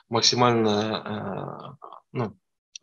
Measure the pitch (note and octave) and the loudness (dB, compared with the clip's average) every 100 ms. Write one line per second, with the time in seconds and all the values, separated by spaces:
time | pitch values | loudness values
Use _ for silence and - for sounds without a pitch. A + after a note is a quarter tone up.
0 | - A2+ - B2 A#2+ A#2 A2 G#2 A2 G2+ | -4 2 2 4 4 6 4 2 0 -4
1 | - G#2+ G2+ G2 F#2+ - - - - - | -6 -6 -6 -8 -8 -10 -14 -16 -18 -20
2 | _ B2+ G#2+ - _ _ _ - | _ -6 -6 -6 _ _ _ -12